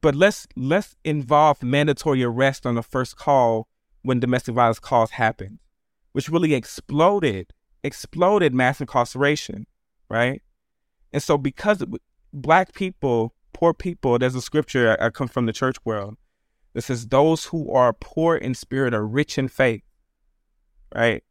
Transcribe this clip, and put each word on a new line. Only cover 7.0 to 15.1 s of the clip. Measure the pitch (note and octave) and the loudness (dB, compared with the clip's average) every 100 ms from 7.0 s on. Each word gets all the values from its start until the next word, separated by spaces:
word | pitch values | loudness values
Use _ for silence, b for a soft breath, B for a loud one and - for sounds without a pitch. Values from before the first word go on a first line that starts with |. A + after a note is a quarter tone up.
| E3+ G3+ D#3+ G2 F2 - _ _ | 2 4 0 -2 -8 -18 _ _
exploded | C#3+ - - D3+ F3 G#3 E3 | -10 -10 -14 0 2 4 2
mass | B2+ B2+ C3+ | 2 0 0
incarceration, | C3+ C3 A#2+ B2+ C#3+ D3 - G3+ G#3+ _ _ _ _ | -2 -2 -2 0 -2 -2 -6 -14 -14 _ _ _ _
right? | A2+ A#2+ C#3 _ _ _ _ _ _ _ | -2 -2 -2 _ _ _ _ _ _ _
And | D3 | -8
so | - D3 | -2 0
because | C3+ - G#3 G#3 | 0 -4 -2 -2
w-, | D3 - _ _ _ | -4 -10 _ _ _
Black | D3 C3+ E3 F#3 | -12 2 2 2
people, | - F#3+ - C#3 A#2 A2+ _ _ | -4 -6 -4 -2 0 -2 _ _
poor | - E3 | 0 0
people, | E3+ F#3 E3+ C3+ A#2+ | 0 -6 -4 0 0
there's | B2+ | 0
a | B2+ | -2
scripture, | - D3+ D3 C3+ A#2+ G#2+ | -4 -4 -2 0 2 2
I, | |
I | A2+ | 0